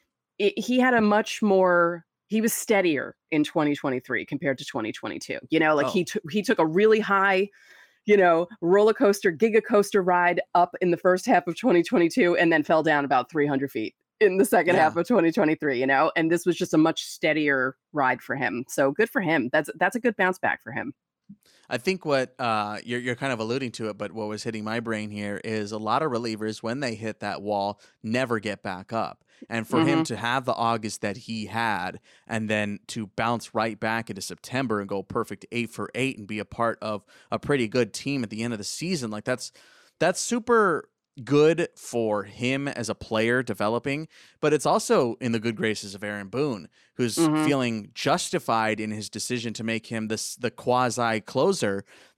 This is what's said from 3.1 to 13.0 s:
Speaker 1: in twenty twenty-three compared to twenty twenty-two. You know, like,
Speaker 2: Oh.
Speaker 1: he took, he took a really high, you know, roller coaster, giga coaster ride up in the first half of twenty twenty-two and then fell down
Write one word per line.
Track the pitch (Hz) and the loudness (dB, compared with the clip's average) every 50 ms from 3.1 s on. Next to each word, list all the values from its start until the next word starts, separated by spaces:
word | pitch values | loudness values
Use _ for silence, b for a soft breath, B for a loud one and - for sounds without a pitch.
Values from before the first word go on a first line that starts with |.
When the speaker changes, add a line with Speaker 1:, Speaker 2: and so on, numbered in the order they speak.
| - _ _ - | -12 _ _ -2
Speaker 1:
in | 160 151 151 | 0 0 0
twenty | - - 165 151 147 143 | 0 0 0 0 0 0
twenty-three | - - 143 127 127 - - 123 101 - | -2 -2 -4 -4 -4 -4 -4 -4 -4 -4
compared | - 147 139 170 139 131 - | -6 -8 -4 -2 -2 -2 -2
to | 151 | -6
twenty | - - 123 110 107 | -8 -6 -6 -6 -6
twenty-two. | 113 - - 107 80 - - - - - - - | -8 -8 -10 -10 -10 -10 -8 -8 -10 -10 -6 0
You | 156 160 | 0 2
know, | 160 156 156 | 4 4 2
like, | 147 143 127 | 2 2 0
Speaker 2:
Oh. | |
Speaker 1:
he | - 185 175 | 0 -2 -2
took, | - - 214 - 151 | -2 -6 -8 -8 -4
he | 156 214 190 | -4 -4 0
took | - - - | 0 2 2
a | 160 156 | 2 2
really | 160 185 214 220 220 220 | 4 4 6 6 4 4
high, | 208 185 196 196 196 196 190 190 208 196 b b b b b b b b b b b | 2 2 2 2 4 4 2 2 0 -2 b b b b b b b b b b b
you | 214 208 196 | 4 6 6
know, | 185 175 165 165 175 - - - | 8 6 6 4 2 -2 -6 -4
roller | 170 170 185 202 214 220 214 | 2 4 6 6 6 6 4
coaster, | - - 202 196 - - 196 | 4 4 4 4 2 0 -2
giga | 165 135 220 226 208 220 208 - | 0 2 2 4 4 2 2 4
coaster | 226 208 202 - - 202 180 | 2 2 2 4 2 2 2
ride | 185 180 180 175 175 180 175 - _ - | 4 4 4 4 4 2 0 -2 _ 4
up | 175 180 - - - | 4 4 4 2 0
in | 185 180 | 2 2
the | 170 165 | 2 4
first | - 185 185 185 - | 4 4 4 4 4
half | 240 233 180 - 175 | 4 4 4 4 0
of | 160 - | -6 -2
twenty | - 247 185 175 | 2 4 4 4
twenty-two | 170 - 175 180 170 165 - - 180 175 170 - | 4 4 4 2 2 4 4 4 4 4 4 4
and | 175 165 165 | 4 4 4
then | 151 147 | 2 2
fell | - 170 156 151 | 4 2 2 4
down | 160 151 147 | 4 2 2